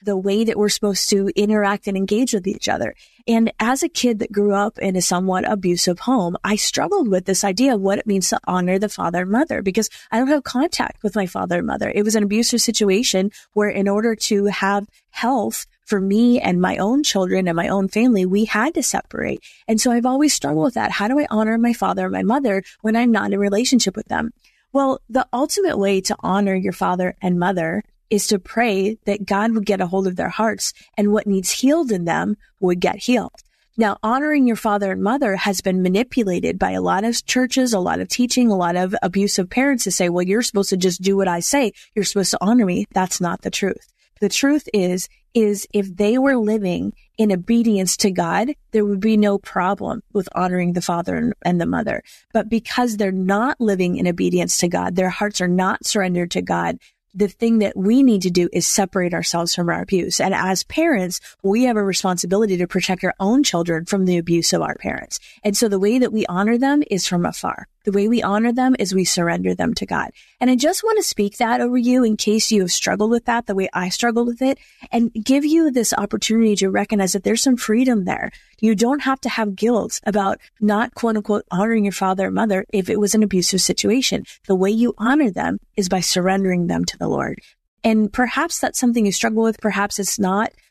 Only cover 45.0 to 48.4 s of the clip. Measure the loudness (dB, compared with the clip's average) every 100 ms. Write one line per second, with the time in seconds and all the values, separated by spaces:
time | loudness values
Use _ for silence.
45 | -6 _ _ 0 2 0 -2 -4 -2 0
46 | 2 2 2 2 2 0 0 -2 -4 -8
47 | _ 0 2 2 2 2 4 2 0 0
48 | 0 0 0 0